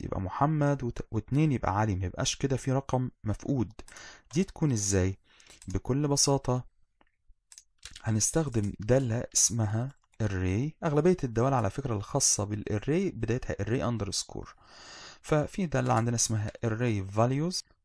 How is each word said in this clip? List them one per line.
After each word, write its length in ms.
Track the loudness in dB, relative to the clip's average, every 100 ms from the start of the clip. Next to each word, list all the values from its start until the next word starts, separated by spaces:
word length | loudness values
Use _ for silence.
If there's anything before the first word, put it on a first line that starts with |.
يبقى 200 | -6 -4
محمد، 640 | -4 0 2 2 2 0
وت-، 240 | -2 -6 -4
واتنين 400 | -4 0 2 4
يبقى 280 | 2 0 2
علي، 160 | 2 0
ما 100 | -2
يبقاش 300 | -2 -4 -2
كده 220 | -2 -2
في 140 | 0
رقم 380 | -2 0 -2 -2 _
مفقود. 500 | -4 -4 -2 0 -2 -4 -18 -18 -20 -20 -4
دي 100 | 0
تكون 280 | 0 0 0
ازاي؟ 460 | 0 2 2 2 -2 _ _ -20 -16 -6
بكل 400 | -6 0 0 2
بساطة 580 | 2 4 2 2 -2 -2 _ _ _ _ _ _ -20 _ -20 _ _ -20 -8
هنستخدم 680 | -2 0 2 2 0 0 -2 -4
دالة 440 | 2 2 4 -2 -2
اسمها 580 | 2 2 2 0 0 -4 -10 _ -4
array. 480 | -2 0 0 0 -2 -2
أغلبية 340 | 0 4 4 4
الدوال 300 | 0 2 2
على 160 | 2 0
فكرة 240 | -2 -2
الخاصة 520 | -4 -2 0 2 2 -2
بالarray 680 | -4 -2 -2 0 0 0
بدايتها 420 | -4 -2 -2 -2 -4
array 280 | -2 0 0
underscore. 580 | -2 -4 -4 -6 -10 -14 -18 -20 -20 -20 -18 -20 -14
ففي 440 | 0 0 0 -4 -2
دالة 280 | 0 2
عندنا 220 | 2 2 0
اسمها 360 | 0 0 -2 -4 -2
array 500 | 0 0 0 -2 2
values، 480 | 2 2 -2 -4 -10 _